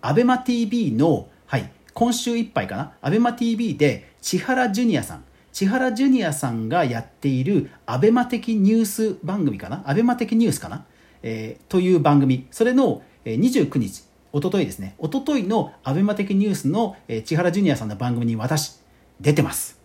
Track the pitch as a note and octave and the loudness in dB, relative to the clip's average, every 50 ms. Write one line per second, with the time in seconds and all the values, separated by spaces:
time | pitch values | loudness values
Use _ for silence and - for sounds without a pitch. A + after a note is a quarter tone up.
0 | - A2 C#3+ G3+ B3 A#3+ B3+ B3 B3+ - B3 A#3 A#3 G#3 A#3 A#3+ A3 D3 A2 A2 | -2 2 2 2 4 4 2 0 0 -2 -2 0 0 -2 -2 -2 -2 0 0 2
1 | C#3+ E3 D3 G2 - - _ _ _ _ - B2 G2 - - _ _ _ _ - | 2 2 2 0 -2 -10 _ _ _ _ -6 -6 -6 -6 -16 _ _ _ _ -2
2 | A#3 A#3+ A#3+ A#3+ - A#3+ A#3 A#3 A3+ A3+ - - G2+ - - G2 D3+ D3+ - _ | 0 0 0 -2 -2 -2 -2 -2 -2 -2 -4 -6 -4 -4 -6 -8 -8 -10 -12 _
3 | - - F#3 A3 A#3+ A#3+ A#3 A#3+ A#3+ A#3 A3+ G#3+ A#3 A3 D3 C#3+ D3 C#3+ B2 - | -4 -2 2 2 2 2 0 -2 -2 -2 0 -2 -2 -4 0 2 2 2 2 -2
4 | - - _ _ - - - F#3 - - C4 B3+ B3+ A#3+ G3 G#3 B3 A#3 F#3+ C3 | -8 -18 _ _ -8 -2 -2 -2 0 0 0 0 0 0 0 0 2 2 2 0
5 | F#2+ - D#2+ - - _ _ _ _ _ _ - G3 G3 G#3 C4 B3+ B3+ A3+ G#3+ | -2 -4 -10 -16 -16 _ _ _ _ _ _ -2 -2 0 0 2 0 0 0 2
6 | C4+ C#4 C4 B3+ G#3 E3 D3 - - C3 A#2 A2+ A2+ A2 C#3+ F3 E3 B2+ A#2+ A#2 | 2 2 4 2 2 0 -2 -2 -4 -4 -4 -4 -4 -2 0 0 0 0 -2 -6
7 | A#2 - _ _ - C#3 C3+ B2+ B2+ D#3 G3+ E3 - - - - _ - - B2+ | -8 -10 _ _ -2 -2 0 0 0 2 2 0 0 -2 -10 -18 _ -6 -2 2
8 | D3 G#3+ A#3 B3 A#3+ B3 - A3+ - - A3+ G#3+ F#3+ G3 A3 A3+ A3+ G3+ - - | 4 4 4 4 2 0 -2 -6 -2 -2 0 2 2 4 4 2 0 0 -2 -2
9 | A3 A3 F#3 - - D#3 F#3 G#3 F3 C#3 - - - - D3 G#2+ - C3+ C#3 F#3 | -2 -2 -2 -4 -8 -8 -4 -2 -2 -2 -2 -4 -8 -10 -10 -10 -4 -2 0 2
10 | A#3 A#3+ A#3+ A#3+ A#3+ - - A3+ A#3 G#3 C3+ - - - F#2 - - _ _ _ | 2 2 2 0 -2 0 2 2 2 2 2 -2 -4 -10 -10 -12 -14 _ _ _
11 | _ _ _ _ - A#2 A2+ A2 A2 A2 - - _ _ - F#3 F3+ F#3 F#3 E3+ | _ _ _ _ -10 -10 -8 -8 -10 -12 -12 -16 _ _ 0 0 4 4 4 4
12 | C#3+ D3+ D3 C#3+ C#3 C3 C3 B2 - - - - A3+ A#3+ B3 C4 C4+ G#3 B2 - | 6 6 6 6 6 4 2 0 -2 -10 -2 0 2 4 4 4 4 2 0 -2
13 | - _ _ _ _ - A2+ A#2+ F#3 B3+ B3 C4+ E3+ - - - A2+ F#2+ - - | -8 _ _ _ _ -6 -2 2 2 2 4 2 0 2 0 -2 -4 -4 -6 -12
14 | - _ _ _ _ _ - C#3+ C#3+ F#3 F#3 G3 E3 G2+ F#2+ - G2 F#2+ - _ | -20 _ _ _ _ _ -4 -2 -2 0 0 0 0 -2 -4 -10 -12 -14 -12 _
15 | - D#3 - C4+ C#4 - D4 C4+ G3 F3+ A3 A3 - - - - _ C3+ C3+ E3 | -8 -4 -4 -4 -2 0 -2 -2 0 0 0 0 0 -2 -8 -12 _ -4 0 0
16 | G3 G#3 G#3 G#3 G#3 G3 G#3 F#3+ G3+ G#3+ G3 G3 - C3+ D#3 G#3+ A#3 G#3+ F#3+ - | 2 0 0 -2 -2 0 2 2 2 2 0 -2 -2 -2 0 0 -2 -2 -4 -10
17 | _ - A2+ A2 A2 - D#3+ D#3 F3+ F3+ E3+ G3+ G3+ E3+ C#3 - A2+ G#2 G#2 G2 | _ -8 -8 -8 -6 -2 -2 0 2 2 2 2 2 2 2 0 -2 -8 -6 -4
18 | A#2+ B2 A#2+ A#2 A#2+ A#2 A2+ A2 A2+ C3 D#3 D3+ D3 - - _ _ _ _ _ | -4 -2 -2 0 0 -2 -2 -2 -2 -2 -2 -2 -4 -6 -12 _ _ _ _ _
19 | _ _ _ _ - D3 D3 D3+ D#3 - - - - - - _ _ | _ _ _ _ 2 2 4 4 2 0 -2 -8 -8 -10 -12 _ _